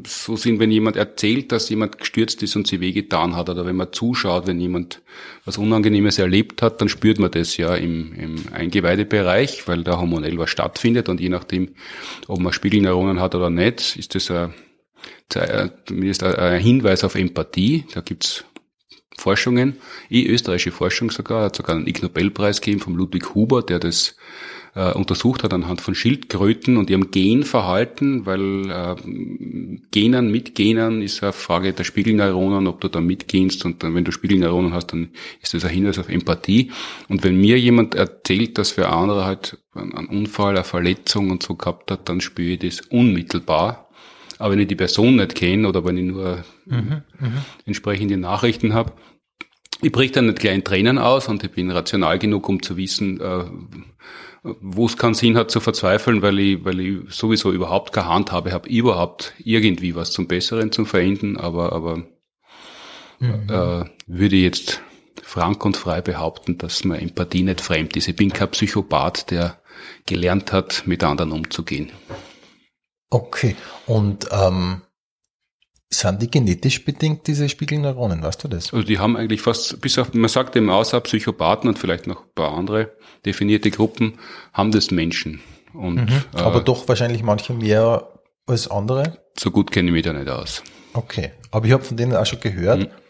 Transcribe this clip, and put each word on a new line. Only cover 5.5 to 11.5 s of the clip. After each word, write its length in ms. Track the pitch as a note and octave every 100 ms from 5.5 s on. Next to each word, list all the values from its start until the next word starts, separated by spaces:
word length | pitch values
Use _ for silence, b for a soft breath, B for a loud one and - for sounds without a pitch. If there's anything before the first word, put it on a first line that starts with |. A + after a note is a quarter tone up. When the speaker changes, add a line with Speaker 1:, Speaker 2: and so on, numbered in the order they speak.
| F#2+
Speaker 1:
Unangenehmes 600 | G#2+ A2 G#2+ G#2 G2+ G2
erlebt 420 | F#2 G2 - -
hat, 200 | A2+ -
dann 60 | G2+
spürt 280 | - G#2+ G#2+
man 120 | F#2
das 260 | E2 E2+ -
ja 180 | E2+ F2
im, 360 | E2+ E2 D#2+
im 220 | E2 D#2+ D#2+ D#2
Eingeweidebereich, 1120 | - E2+ G2 F2 F#2 G#2+ G#2+ F#2 F#2+ C#3 - -
weil 160 | F2
da 140 | E2+ F2
hormonell 380 | F2 E2 D2+ E2
was 140 | D#2+
stattfindet 580 | - C#2+ - A#2+ A#2+ A2
und 120 | F2+
je 80 | F2+
nachdem, 440 | F2+ -